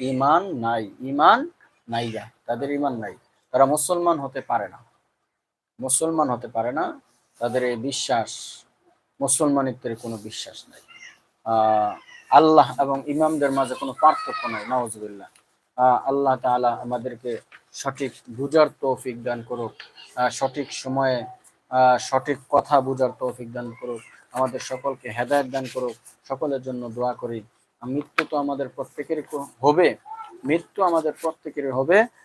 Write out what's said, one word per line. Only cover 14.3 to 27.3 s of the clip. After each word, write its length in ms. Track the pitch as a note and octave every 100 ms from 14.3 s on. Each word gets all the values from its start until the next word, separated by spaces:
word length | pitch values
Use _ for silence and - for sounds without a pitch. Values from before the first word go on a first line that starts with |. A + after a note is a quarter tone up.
| - A#2+
নাই, 200 | A2 G#2+
নাউজুবিল্লাহ। 600 | B2+ A#2 A2 G#2+ G2+ - _ _ _ _ -
আহ, 320 | B2+ B2 -
আল্লাহ 280 | C#3 C#3 C3
তাআলা 320 | B2+ B2 B2
আমাদেরকে 720 | A#2+ A#2+ B2 B2 A2+ B2 A2+ - - _
সঠিক 400 | - C#3 C3 C3 - -
বুঝার 360 | A#2 C#3 D#3 D3 -
তৌফিক 440 | C3+ B2 C3 A#2+
দান 180 | A#2+ A#2+
করুক, 300 | A#2 A#2+ A2+ - - - - -
আহ, 120 | B2+
সঠিক 440 | - C3+ D3 C3
সময়ে, 520 | - C3 C3+ C3+ B2 A2 - - _ -
আহ, 280 | B2+ B2+ B2
সঠিক 400 | - C3+ C3 C3+ -
কথা 320 | C#3+ - C#3
বুঝার 300 | C3+ C3 B2+ -
তৌফিক 340 | B2+ A#2 A#2
দান 200 | B2 A#2+ A#2
করুক, 200 | B2 A#2 - - _
আমাদের 280 | B2+ C3 B2+
সকলকে 500 | - B2+ C#3 C3 A#2+
হেদায়েত 360 | A2 A#2+ C#3+ C3
দান 180 | C3+ C3
করুক। 180 | C3 B2 A2+ - -
সকলের 380 | - C3+ D3+ C3+
জন্য 260 | C3 B2 A#2+
দোয়া 260 | A#2+ B2
করি। 280 | A#2 A#2+